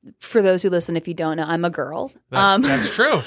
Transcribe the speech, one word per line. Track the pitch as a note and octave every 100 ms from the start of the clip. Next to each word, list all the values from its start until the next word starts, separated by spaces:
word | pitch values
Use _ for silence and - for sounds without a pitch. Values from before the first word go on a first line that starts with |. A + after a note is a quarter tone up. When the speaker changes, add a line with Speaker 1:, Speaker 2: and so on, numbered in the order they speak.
| - -
Speaker 1:
for | - A3+
those | G3 F#3
who | F#3+
listen, | F3 E3+ E3
if | E3
you |
don't | E3+ D#3+ D#3+
know, | D3+
I'm | E3
a | F3
girl. | E3+ C3 D#3 C4+ _ -
Speaker 2:
That's, | - G3 G3
Speaker 1:
Um, |
Speaker 2:
that's | C#4 C4+ G#3+
Speaker 1:
<laughs> |
Speaker 2:
true. | - C4 G#3